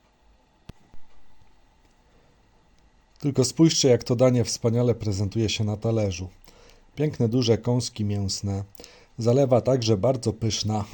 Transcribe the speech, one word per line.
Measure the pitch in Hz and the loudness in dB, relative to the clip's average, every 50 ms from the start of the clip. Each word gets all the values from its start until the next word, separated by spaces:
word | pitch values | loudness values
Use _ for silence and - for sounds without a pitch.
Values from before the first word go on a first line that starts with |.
| _ _ _ _ _ _ _ _ _ _ _ _ _ - - _ _ _ - - - - - - - - - - - - - _ _ _ _ _ _ _ _ _ _ _ _ _ _ _ _ _ _ _ _ _ _ _ _ _ _ _ _ _ _ _ _ _ | _ _ _ _ _ _ _ _ _ _ _ _ _ -20 -20 _ _ _ -14 -12 -12 -12 -14 -18 -18 -18 -20 -20 -20 -20 -20 _ _ _ _ _ _ _ _ _ _ _ _ _ _ _ _ _ _ _ _ _ _ _ _ _ _ _ _ _ _ _ _ _
Tylko | - 147 131 - 123 | -6 -2 0 0 0
spójrzcie, | 123 - - 165 160 - - - 135 | 0 4 4 4 4 6 4 4 4
jak | 120 117 - | 4 4 2
to | - 127 | -2 2
danie | 110 131 127 123 123 110 | 4 4 4 4 2 0
wspaniale | - - - - 120 113 120 123 123 110 | -2 -4 -2 -2 0 0 2 2 0 0
prezentuje | - - 107 98 95 104 95 - 113 113 101 | 0 -2 -4 -2 -2 -2 -2 0 -2 -2 0
się | - - 110 | 0 -2 -2
na | 104 107 104 | -2 -2 -2
talerzu. | - 113 117 113 107 98 90 85 92 90 - - _ - - _ - - - _ _ _ _ | -2 -2 0 0 0 -2 -2 -6 -10 -12 -12 -18 _ -20 -20 _ -20 -20 -20 _ _ _ _
Piękne, | - 147 156 147 - 120 110 | -4 -4 -4 0 0 0 0
duże | 113 131 123 110 - - | 2 2 2 2 2 2
kąski | - 120 123 123 120 - - - 107 | 2 0 -2 0 -2 -4 -6 -4 -4
mięsne. | 101 101 101 101 95 - - - 101 98 98 98 - - - - - - - - _ _ - | -2 -2 -2 -4 -4 -6 -4 -4 -4 -4 -4 -6 -10 -16 -20 -20 -20 -20 -20 -20 _ _ -2
Zalewa | 113 117 120 139 143 123 127 113 | 0 2 4 4 4 4 4 2
także | - 123 131 131 113 107 113 95 | 2 2 0 0 2 0 0 2
bardzo | 92 123 135 127 - 113 104 | 2 0 0 0 -2 -4 -4
pyszna. | - 117 110 101 - - 104 107 107 101 - | -2 -4 -4 -4 -4 -4 -4 -4 -4 -4 -6